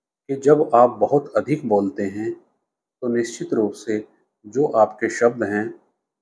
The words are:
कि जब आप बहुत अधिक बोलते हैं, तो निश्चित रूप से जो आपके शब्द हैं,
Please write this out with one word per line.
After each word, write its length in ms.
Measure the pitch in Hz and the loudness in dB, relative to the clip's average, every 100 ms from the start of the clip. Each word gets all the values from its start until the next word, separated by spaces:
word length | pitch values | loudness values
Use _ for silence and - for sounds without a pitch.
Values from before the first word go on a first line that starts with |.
| _ _ - | _ _ -8
कि 80 | 139 | 0
जब 340 | 135 147 - 117 | 4 4 4 4
आप 140 | 120 | 4
बहुत 440 | 107 104 143 143 107 | 2 0 0 0 -4
अधिक 320 | 120 - 117 | -2 -4 0
बोलते 340 | 101 101 - | 0 0 -2
हैं, 300 | 98 104 110 117 _ _ _ _ _ _ | -6 -4 -6 -8 _ _ _ _ _ _
तो 60 | 123 | -2
निश्चित 460 | 117 117 - - | -2 -2 -6 -4
रूप 180 | 127 104 | -2 -2
से 360 | 104 - 107 - _ _ _ 107 | -4 -6 -6 -6 _ _ _ -8
जो 220 | 113 147 | -2 0
आपके 420 | 113 107 - 120 | 4 2 2 -4
शब्द 340 | - 120 120 | 0 0 0
हैं, 380 | 101 104 110 - _ _ _ _ | -2 -2 -4 -8 _ _ _ _